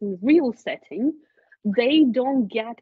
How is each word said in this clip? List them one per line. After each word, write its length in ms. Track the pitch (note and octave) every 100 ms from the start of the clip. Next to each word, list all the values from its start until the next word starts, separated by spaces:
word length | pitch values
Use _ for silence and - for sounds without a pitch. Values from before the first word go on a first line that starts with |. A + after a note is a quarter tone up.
in 180 | G3+ F3+
real 320 | A3+ D#4+ B3+
setting, 600 | - - - _ E3+ C#4 D#4 _ _ _ _ G#3
they 380 | G3+ A#3+ D#4
don't 440 | C4+ A#3 B3+ C4+ G3+
get 320 | A3+ A3 A#3+